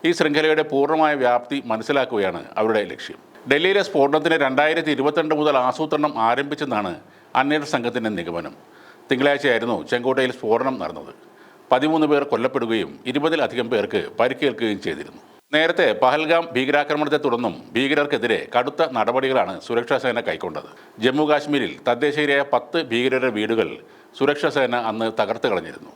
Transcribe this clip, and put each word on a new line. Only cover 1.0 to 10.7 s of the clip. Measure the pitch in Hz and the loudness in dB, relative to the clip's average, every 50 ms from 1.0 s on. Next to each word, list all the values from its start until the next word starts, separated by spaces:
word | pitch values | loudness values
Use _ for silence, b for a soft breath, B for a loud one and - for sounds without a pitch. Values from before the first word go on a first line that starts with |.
| 156 151 147 139 131 | 4 2 2 2 2
വ്യാപ്തി | 120 120 123 120 - 139 139 127 117 | 2 2 2 0 -2 -6 -6 -4 -4
മനസ്സിലാക്കുകയാണ് | 113 110 107 - 147 139 127 - 120 104 98 92 85 - - - - - | -4 -4 -2 0 0 0 0 0 0 0 0 0 -2 -4 -10 -8 -4 0
അവരുടെ | 107 110 220 107 101 87 - | 0 2 2 2 0 -2 -8
ലക്ഷ്യം. | - - - - - - - - - - 120 | -12 -12 -14 -14 -16 -20 -20 -20 -18 -2 0
ഡൽഹിയിലെ | 135 147 165 185 196 202 190 - | 0 2 2 2 2 2 0 0
സ്ഫോടനത്തിന് | - 156 139 139 143 156 143 151 160 156 143 | 2 2 2 4 4 2 2 2 2 2 2
രണ്ടായിരത്തി | 135 131 131 147 156 160 165 156 156 147 | 2 2 2 2 2 2 0 0 0 -2
ഇരുപത്തിരണ്ട് | 127 135 147 147 170 160 156 156 151 | 0 0 0 0 0 0 0 0 0
മുതൽ | 151 151 139 131 123 | 2 2 2 2 2
ആസൂത്രണം | 127 123 - 156 147 156 147 147 151 - 113 113 113 | 2 0 -2 -4 -2 -2 0 0 -2 0 0 2 2
ആരംഭിച്ചെന്നാണ് | 123 127 143 143 147 143 151 135 120 104 101 92 90 - - B B B B B B 123 | 2 0 -2 -4 -6 -6 -6 -4 -2 -2 -2 -4 -6 -8 -14 B B B B B B 0
അന്വേഷണ | 135 143 151 156 143 139 - | 0 2 0 -2 -2 -2 -4
സംഘത്തിൻ്റെ | 131 117 120 113 127 110 110 107 90 | -2 -2 -2 -4 -2 -4 -4 -4 -4
നിഗമനം. | 85 85 82 85 80 76 - - - B B B B B B B B - | -6 -6 -6 -8 -8 -10 -14 -18 -20 B B B B B B B B -4
തിങ്കളാഴ്ചയായിരുന്നു | 135 123 135 143 143 143 143 139 120 113 113 113 110 90 73 - | -2 2 2 2 2 2 2 2 2 2 0 -2 -2 -4 -2 -2
ചെങ്കോട്ടയിൽ | - 120 120 131 131 135 131 127 - - | -4 -2 0 0 0 2 0 0 -2 -4
സ്ഫോടനം | - 110 110 120 127 135 | 0 0 2 2 2 0